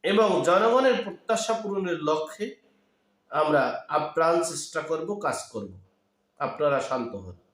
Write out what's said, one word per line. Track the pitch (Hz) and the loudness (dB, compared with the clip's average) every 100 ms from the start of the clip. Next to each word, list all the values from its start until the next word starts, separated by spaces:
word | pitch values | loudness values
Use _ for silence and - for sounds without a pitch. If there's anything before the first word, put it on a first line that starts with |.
এবং | 165 202 214 175 156 | 2 4 4 4 4
জনগণের | 180 226 247 262 208 | 4 6 4 4 2
প্রত্যাশা | 196 - - 220 - | -2 -10 -2 -2 0
পূরণের | 226 208 196 185 160 | -2 -2 -2 -2 -2
লক্ষ্যে | 151 156 - - 214 - _ _ _ _ _ _ _ | 0 0 -2 -8 -10 -10 _ _ _ _ _ _ _
আমরা | 143 151 147 120 - - | 0 2 2 2 -4 -4
আপ্রাণ | 151 151 - 165 170 | -2 -2 0 2 2
চেষ্টা | 165 147 - 160 | 0 -6 -8 -8
করব, | 156 160 165 202 | -4 -4 -4 -4
কাজ | 151 120 - | -4 -4 -8
করব। | 113 98 92 _ _ _ _ _ _ | -10 -12 -16 _ _ _ _ _ _
আপনারা | 143 - 147 139 | -8 -2 0 0
শান্ত | 131 131 117 98 | 0 -4 -4 -8
হন। | 92 90 _ | -14 -18 _